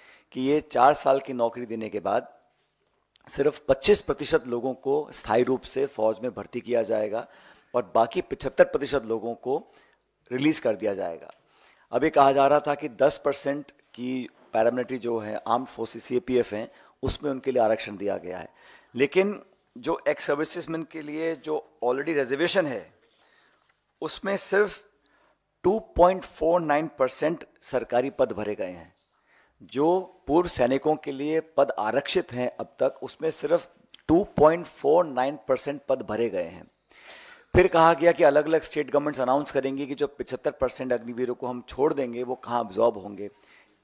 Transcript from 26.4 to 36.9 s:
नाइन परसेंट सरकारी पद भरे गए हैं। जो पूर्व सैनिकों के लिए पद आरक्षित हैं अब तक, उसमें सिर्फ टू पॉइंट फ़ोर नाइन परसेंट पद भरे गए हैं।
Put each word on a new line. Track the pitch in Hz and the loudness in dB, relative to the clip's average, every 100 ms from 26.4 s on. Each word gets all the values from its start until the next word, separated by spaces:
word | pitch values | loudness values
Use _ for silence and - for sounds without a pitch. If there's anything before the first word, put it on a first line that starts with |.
| 156 175 | 0 0
नाइन | 156 147 165 | 2 0 0
परसेंट | - 127 - 151 170 - _ | -2 -2 0 -2 -4 -12 _
सरकारी | - 127 113 120 135 | -4 -4 0 -2 0
पद | - 123 | 0 -2
भरे | 98 104 104 | -2 -6 -6
गए | 92 | -8
हैं। | 87 82 _ _ _ _ _ _ _ | -10 -20 _ _ _ _ _ _ _
जो | - 127 156 185 180 _ - | -8 0 2 2 -2 _ 0
पूर्व | 156 175 | 2 2
सैनिकों | - 120 135 151 151 | 0 2 2 0 -2
के | - | -4
लिए | 135 147 160 | -6 -2 -2
पद | 156 - 143 - | -2 0 0 0
आरक्षित | 107 120 - 185 - | -2 -2 0 -2 -2
हैं | 123 123 - | -4 -6 -6
अब | - - | -12 -2
तक, | 131 - | -2 -2
उसमें | 131 - 160 | -14 -6 -6
सिर्फ | - 147 165 - _ _ _ - | -4 0 0 -2 _ _ _ 2
टू | 165 | 2
पॉइंट | 202 - 151 170 165 | 2 4 6 4 -6
फ़ोर | - 139 165 165 | -4 2 4 2
नाइन | 123 131 151 - | 0 -2 -4 -2
परसेंट | 131 143 143 - | -2 -2 -8 -4
पद | 131 | -4
भरे | 107 107 117 | -4 -2 -2
गए | 92 85 | -2 -6
हैं। | 90 82 _ _ | -10 -20 _ _